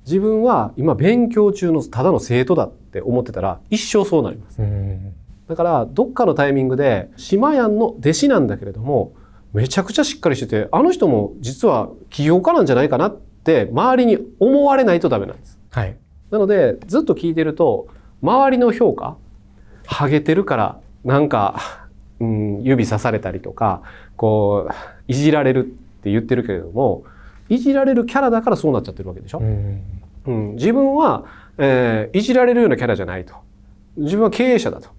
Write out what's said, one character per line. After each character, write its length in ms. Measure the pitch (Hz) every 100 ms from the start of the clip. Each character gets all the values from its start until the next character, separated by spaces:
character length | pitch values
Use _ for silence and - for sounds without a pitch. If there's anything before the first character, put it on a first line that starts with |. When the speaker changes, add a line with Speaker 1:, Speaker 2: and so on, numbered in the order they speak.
Speaker 1:
自 160 | - 190
分 220 | 208 220
は 300 | 240 190 104 -
今 180 | 151
勉 360 | 110 165 240 240
強 220 | 214 208
中 180 | 196 180
の 120 | 160
た 200 | - 117
だ 100 | 147
の 60 | 143
生 260 | - 123
徒 100 | 127
だ 120 | 170 98
っ 60 |
て 280 | - - 98
思 220 | - 123
っ 20 |
て 80 | 123
た 80 | 101
ら、 200 | 95 87 -
一 80 | 214
生 220 | - 220
そ 160 | 190 160
う 20 |
な 80 | 113
り 60 | 113
ま 140 | -
す。 100 | -
Speaker 2:
う 40 |
ん 40 | 104
う 20 |
ん 20 |
う 200 | 101 98
ん。 220 | 95 98 90 - - -
Speaker 1:
だ 80 | 165
か 60 |
ら、 240 | 170 151 117
ど 200 | 135 254
っ 60 |
か 140 | 262 220
の 80 |
タ 140 | 147 143
イ 40 |
ミ 120 | 139
ン 40 | 131
グ 80 | 131
で、 340 | 139 104 90 -
島 380 | - 196 277
屋 140 | 294 226
の 180 | 208 226 -
弟 120 | 139
子 160 | 160 285
な 100 | 233
ん 80 | 123
だ 120 | 98
け 80 | 101
れ 60 |
ど 100 | 101
も、 320 | 120 135 85 - - - -
め 120 | 104 127
ち 120 | -
ゃ 60 |
く 100 | 185
ち 40 | -
ゃ 60 |
し 120 | 294 -
っ 20 |
か 80 | -
り 80 | -
し 40 |
て 60 | -
て、 220 | 107 104
あ 100 | 185
の 100 | 311
人 160 | 359 175
も 240 | 113 101 -
実 280 | 120 135 226
は 200 | 127 95 - -
起 140 | -
業 180 | 147 175
家 100 | 180
な 80 | 339
ん 60 | 165
じ 60 |
ゃ 20 |
な 80 | 123
い 80 | 147
か 80 | 127
な 100 | 190
っ 80 | 208
て 500 | - - - 151 101
周 320 | 113 233 254
り 20 | 240
に 120 | 196 - -
思 220 | 208 277 285
わ 100 | 269
れ 80 |
な 80 | 240
い 60 | 175
と 80 | 156
ダ 100 | 117
メ 60 |
な 80 | 95
ん 60 | -
で 80 | -
す。 120 | - -
Speaker 2:
は 160 | - 98
い。 100 | - _ - -
Speaker 1:
な 80 | 214
の 80 | 196
で、 300 | 208 131 - -
ず 140 | 220
っ 20 |
と 100 | 311
聞 160 | - 170
い 40 |
て 80 | 160
る 120 | 156
と、 340 | 151 160 107 - - - -
周 300 | 147 247 269
り 80 | 254
の 140 | 247
評 200 | 233 214
価、 240 | - - 156 - - - - - - -
ハ 220 | - 143
ゲ 120 | 151
て 140 | 147
る 100 | 160
か 120 | 190 131
ら、 240 | 101 - - -
な 160 | 127 139
ん 100 | 147
か、 580 | 120 101 - - - - - - -
う 60 | 117
ん、 360 | 107 107 101
指 220 | 123 131
さ 140 | 107 107
さ 120 | 123
れ 100 | 110
た 100 | 95
り 100 | 87
と 120 | 92
か、 280 | - 110 90 - - - -
こ 500 | 110 107 101 101 -
う、 60 | - - - -
い 80 |
じ 160 | 127 147
ら 140 | 156
れ 100 | 135
る 120 | 131 127
っ 20 | - - -
て 80 | 101
言 80 | 107
っ 40 |
て 120 | 113 123
る 80 |
け 80 | 117
れ 60 | 95
ど 120 | 85
も、 340 | 101 131 87 - - - - -
い 100 | 247
じ 140 | 254
ら 140 | 277 269
れ 80 |
る 100 | 247
キ 100 | 240
ャ 60 | 269
ラ 80 | 269
だ 140 | 226
か 80 | 233
ら 60 | 190
そ 120 | 156
う 40 |
な 80 | 123
っ 20 |
ち 60 | -
ゃ 20 |
っ 20 |
て 80 | 87
る 60 | 92
わ 60 |
け 80 | 90
で 60 | -
し 60 |
ょ？ 40 | 156
Speaker 2:
う 60 |
ん。 380 | 113 107 101 98 98 - - - -
Speaker 1:
う 60 |
ん、 220 | 117 104 113
自 140 | 160
分 200 | 247 269
は、 300 | 277 302 120 - - - -
え 540 | 139 127 120 110 107
ー、 60 | 190
い 20 |
じ 140 | 220
ら 100 | 254
れ 80 | 247
る 80 | 240
よ 60 | 220
う 20 |
な 80 | 127
キ 80 |
ャ 20 | 123
ラ 100 | 98
じ 60 |
ゃ 40 | 90
な 100 | 92
い 80 |
と。 100 | 90 - - - - - - -
自 180 | 147 202
分 80 |
は 60 | 220
経 140 | 214
営 140 | 254 240
者 120 | -
だ 120 | -
と。 80 | -